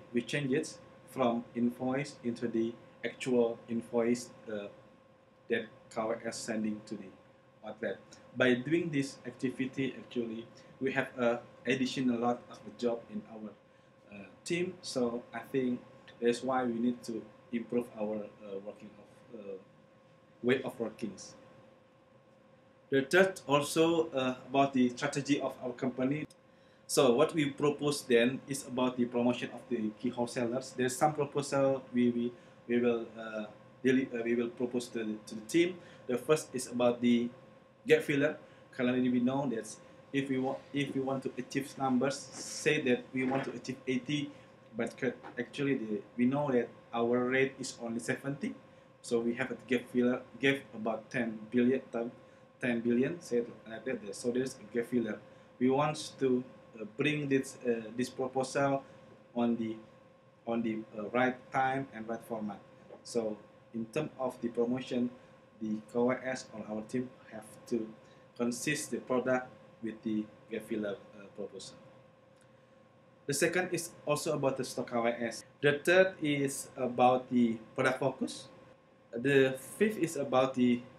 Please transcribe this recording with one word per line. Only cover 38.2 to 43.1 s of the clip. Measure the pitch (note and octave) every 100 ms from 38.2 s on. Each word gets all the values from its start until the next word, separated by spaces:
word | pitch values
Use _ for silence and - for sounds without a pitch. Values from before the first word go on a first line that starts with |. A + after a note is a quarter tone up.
| C#3+ D3+ - - -
Currently | - B2 B2+ B2+
we | B2
know | A#2+ C3+ C#3+
that | A2+ G#2 - - - -
if | C#3 C#3
we | C3
wa-, | C3 C3+ -
if | C#3 C3+ C3+
we |
want | C3 C3
to | C3 -
achieve | B2 C#3 C3+ -
numbers, | C3+ B2+ C3+ C#3
say | - - - - D#3 D3+
that | B2+ A#2+ -